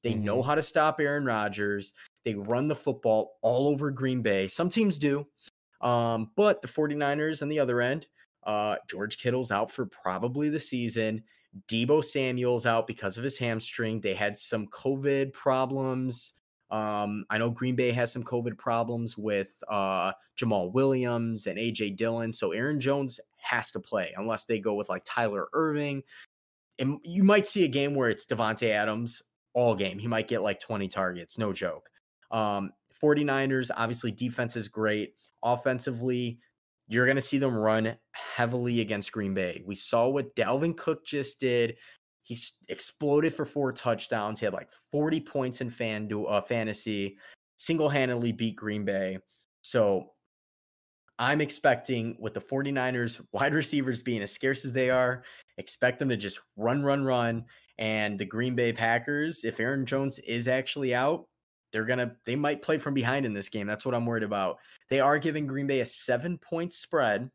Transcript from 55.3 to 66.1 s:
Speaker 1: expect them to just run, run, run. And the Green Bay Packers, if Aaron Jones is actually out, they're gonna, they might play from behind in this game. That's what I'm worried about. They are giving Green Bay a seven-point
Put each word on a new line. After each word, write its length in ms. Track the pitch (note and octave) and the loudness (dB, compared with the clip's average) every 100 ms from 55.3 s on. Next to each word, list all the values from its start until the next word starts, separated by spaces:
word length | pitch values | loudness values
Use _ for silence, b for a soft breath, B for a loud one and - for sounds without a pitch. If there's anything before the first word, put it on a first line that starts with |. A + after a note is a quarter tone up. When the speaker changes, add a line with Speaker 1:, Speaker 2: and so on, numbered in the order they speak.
| B B B | B B B
Speaker 1:
expect 400 | - - B2 B2 | -10 0 0 2
them 100 | C#3 | 0
to 80 | A2+ | 0
just 240 | G2+ - _ - | -2 -8 _ -2
run, 260 | A2 C3+ | 0 2
run, 200 | C#3+ C#3 | 2 2
run. 420 | C3+ B2 A#2 A2+ A#2 b b b | 2 2 2 -2 -6 b b b
And 380 | A2 A2 G#2 G2+ | -2 0 0 -2
the 60 | G2 | -4
Green 300 | A2 B2 B2 | -2 -2 2
Bay 180 | A#2+ | 2
Packers, 720 | A2+ A#2 A#2+ A#2+ D3 D3+ D#3+ | 2 2 2 0 -2 -2 -2
if 160 | A2+ A2 | -6 -2
Aaron 260 | A#2 C#3 B2 | -2 0 0
Jones 340 | C3+ C#3 C3+ | 0 -2 -4
is 280 | - A#2 A#2+ | -4 -2 0
actually 460 | B2+ C3 - C3+ A#2+ | 0 -2 -4 0 2
out, 320 | C3+ E3+ - _ _ _ _ | 2 0 -6 _ _ _ _
they're 140 | A2 A2 | -4 0
gonna, 300 | B2+ A#2+ A2 - | 0 0 -4 -4
they 100 | C3 | 0
might 260 | D3 D3 | 0 -2
play 160 | - D#3 | 0 -2
from 160 | D3 | 0
behind 320 | C#3 A#2 C3+ B2+ | 0 0 0 -2
in 80 | |
this 160 | G2+ G2 | -4 -6
game. 180 | A2 G2+ | -6 -4
That's 180 | G#2+ C3 | -4 -2
what 80 | |
I'm 120 | A#2+ A#2 | 0 0
worried 180 | A#2 | 0
about. 340 | G#2+ G#2 F#2 - B B B | 0 0 0 -2 B B B
They 100 | C3+ | 2
are 200 | C3+ D3+ | 4 4
giving 260 | D#3 D#3 D3 | 0 -2 -4
Green 200 | C3+ C#3 | -2 0
Bay 140 | C3+ | 0
a 40 | A#2 | 0
seven-point 840 | - - | -4 0